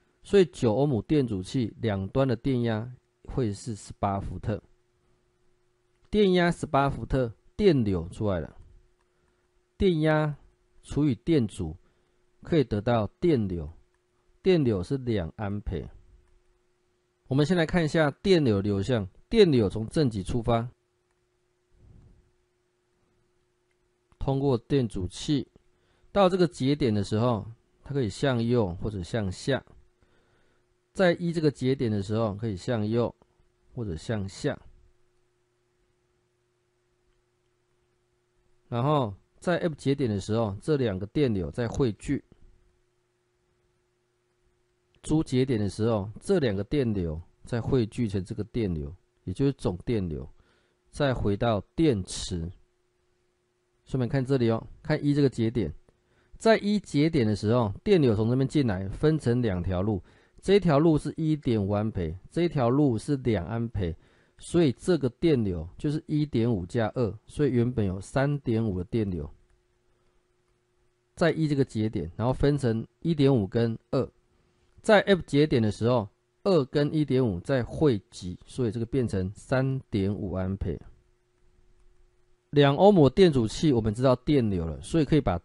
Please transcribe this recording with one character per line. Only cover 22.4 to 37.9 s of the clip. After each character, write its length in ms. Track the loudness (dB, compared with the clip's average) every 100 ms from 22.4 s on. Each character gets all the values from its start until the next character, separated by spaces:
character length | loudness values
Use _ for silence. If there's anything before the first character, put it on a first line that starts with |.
| _ _ _ _ _ _ _ _ _ _ _ _ _ _ _ _ _ -6
通 180 | -2 0
过 200 | 2 0
电 280 | 0 0 0
阻 220 | -4 -8
器 400 | -8 -2 -2 -2 _ _ _ _ _ _
到 160 | 2 4
这 80 | 4
个 100 | 0
节 300 | 0 -2 2
点 180 | 2
的 80 | 0
时 160 | 0 0
候， 320 | 0 -2 -6 -16 _ _ -8
它 80 |
可 80 | -4
以 80 | -4
向 360 | -2 -2 0 0
右 300 | 2 0 -2
或 100 | -6
者 100 | -8
向 300 | -6 -4 -4
下， 320 | -6 -4 -4 -6 -20 _ _ _ _ _ _ _ _ _ _ _
在 220 | 0 2
E 180 | 2 -2
这 80 | 0
个 100 | 0
节 240 | 0 -2
点 160 | 0 0
的 140 | -2
时 120 | -2 -2
候 200 | -2 -4
可 140 | -6
以 80 | -6
向 280 | -4 -2 0
右 300 | 0 -2 -6 _ _ _ _ _
或 120 | -10 -8
者 100 | -8
向 320 | -6 -6 -6
下， 320 | -6 -6 -6 -14 -20 _ _ _ _ _ _ _ _ _ _ _ _ _ _ _ _ _ _ _ _ _ _ _ _ _ _ _ _ _ _ _